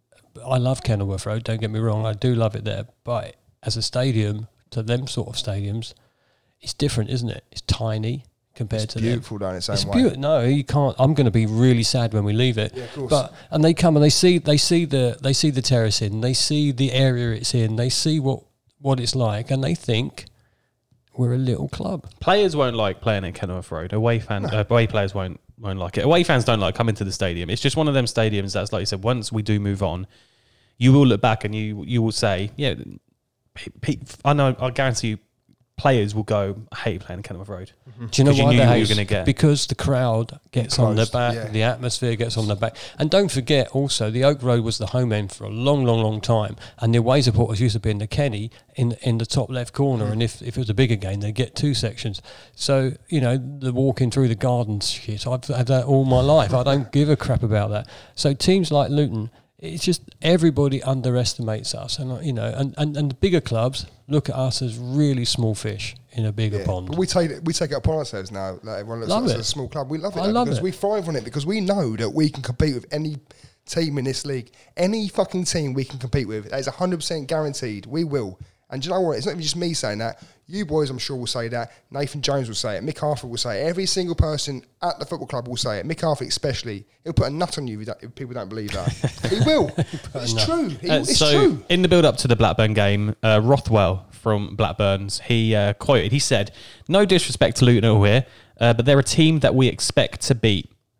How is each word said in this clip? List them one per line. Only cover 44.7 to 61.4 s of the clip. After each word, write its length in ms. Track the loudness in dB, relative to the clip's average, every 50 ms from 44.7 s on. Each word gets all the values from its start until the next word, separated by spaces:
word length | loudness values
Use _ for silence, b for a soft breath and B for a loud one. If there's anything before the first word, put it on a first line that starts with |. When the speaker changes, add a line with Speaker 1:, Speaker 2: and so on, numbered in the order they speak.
| -2 -4
Speaker 1:
the 80 | -4
home 260 | -2 0 0 0 2 0
end 200 | 0 -2 -4 -8
for 100 | -10 -10
a 40 | -10
long, 360 | -6 -2 2 2 2 4 4
long, 160 | 2 2 2
long 200 | 2 0 0 -2
time. 340 | 0 2 2 2 0 -2 -6 -12 B B B B
And 160 | 0 2 4
the 40 | 4
away 220 | 4 4 4 4 4
supporters 380 | 4 2 2 2 0 0 0
used 140 | 0 0 0
to 60 | 0
be 100 | -2 -2
in 80 | -4 -4
the 80 | -4
Kenny 460 | -4 -2 -2 -2 -2 -2 -4 -8 -8 b b b b _
in, 160 | -2 -2 -2 -2 -2 -2
in 160 | 0 0 0
the 80 | 0
top 240 | -2 -2 -2 -2 -2
left 240 | -4 -6 -6 -6 -2
corner. 320 | 0 0 2 2 0 0
Speaker 2:
Mm. 60 | 0 0
Speaker 1:
And 100 | 0 -2
if, 180 | -2 -4 -6 -10
if 140 | -8 -6
it 40 | -4
was 100 | -4 -2
a 40 | 2
bigger 200 | 2 4 4 2
game, 240 | 0 -2 -4 -4 -4
they'd 140 | -4 -4 -2
get 220 | -2 -4 -4 -4
two 180 | -2 -2 0 0
sections. 480 | 0 -2 -4 -6 -6 -8 -8 -8 -8 B B B B B B B
So, 380 | B -2 0 2 2 2 0 -2 -6 _ -4
you 120 | 0 0
know, 160 | 2 2 0
the 360 | 0 -2 -6 -10 -6 -4 -2 0
walking 400 | 2 2 2 2 2 0 0 2
through 160 | 2 2 2
the 80 | 2
garden 420 | 0 0 0 0 0 0 -2 -2 -4
shit, 480 | -2 -4 -6 -6 -6 -8 -8 -6 -4
I've 180 | -4 -4 -4 -4
had 200 | -4 -2 0 2
that 200 | 2 2 2 4
all 180 | 4 4 4 4
my 160 | 4 4 4
life. 340 | 6 6 6 6 4 4 2
I 80 | 2 2
don't 300 | 2 2 0 0 0 2
give 160 | 2 4 4
a 60 | 2
crap 260 | 0 2 0 0 0 0
about 280 | 2 2 2 0 0
that. 180 | -2 -4 -6 B B B B B B
So 180 | B 0 0 0
teams 380 | 2 2 4 4 4 4 2
like 200 | 2 2 2 2
Luton, 380 | 2 2 2 0 0 -4 -6 -6 b b b b b _
it's 240 | -14 -12 -10 -4 0
just 200 | 0 0 0 -2 -12 -10 -2
everybody 640 | 2 2 4 4 4 4 4 4 2 2 0 -2 -2 -2 -2 0 0 0 0
underestimates 600 | 2 0 0 -2 -4